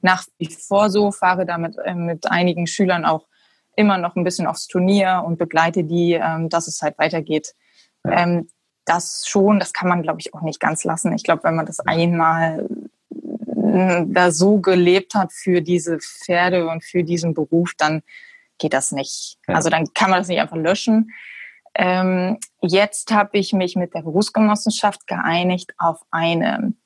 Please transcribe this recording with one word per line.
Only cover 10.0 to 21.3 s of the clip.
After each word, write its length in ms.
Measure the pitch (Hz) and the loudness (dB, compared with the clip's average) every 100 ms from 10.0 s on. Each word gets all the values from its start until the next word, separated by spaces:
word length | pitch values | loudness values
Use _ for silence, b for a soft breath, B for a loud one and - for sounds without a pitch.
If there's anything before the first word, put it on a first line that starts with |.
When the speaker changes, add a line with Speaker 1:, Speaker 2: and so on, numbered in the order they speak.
Speaker 1:
glaub 160 | 160 160 | -2 -6
ich, 140 | - | -8
auch 80 | 156 | -8
nicht 180 | 160 - | -8 -2
ganz 240 | - 160 | -2 -2
lassen. 280 | 170 165 - | -4 -2 -2
Ich 100 | - | -4
glaub, 200 | - 165 | -2 0
wenn 120 | 165 165 | 0 -2
man 100 | 160 | -4
das 120 | 165 | -6
Speaker 2:
Ja. 60 | - | -2
Speaker 1:
einmal, 800 | 160 170 170 165 165 165 160 - - - _ _ | 0 2 2 2 2 0 -2 -6 -8 -14 _ _
äh, 920 | - - - - - - 180 185 175 165 | -14 -10 -10 -6 -2 2 2 4 2 0
da 240 | 190 180 | 2 2
so 280 | 156 190 208 | 4 4 4
gelebt 560 | 190 180 175 185 185 214 | 4 4 6 4 2 -2
hat 180 | 180 | -2
für 280 | - - 180 | -4 0 0
diese 360 | 160 175 165 160 | 2 -2 0 -6
Pferde 680 | - - - 175 180 180 165 | -6 -18 -2 0 2 2 0
und 140 | 165 | -4
für 200 | - 180 | -4 -2
diesen 300 | 165 170 170 | 0 -2 -2
Beruf, 400 | 160 151 165 175 - | -2 0 2 0 0
dann 240 | 156 156 B B B B B _ | 0 0 B B B B B _
geht 140 | 151 | -2
das 180 | 131 - | 0 -2
nicht. 440 | 139 135 - - - - | -4 -6 -10 -12 -16 -4
Speaker 2:
Ja. 80 | 175 | -2
Speaker 1:
Also 140 | 160 | 0
dann 220 | 160 156 | 0 -2
kann 160 | - 214 | 0 2
man 80 | 185 | 2
das 80 | 180 | 0
nicht 100 | 170 | -2
einfach 160 | 156 165 | -2 -2
löschen. 560 | 160 202 - 220 220 B B | 0 0 2 2 2 B B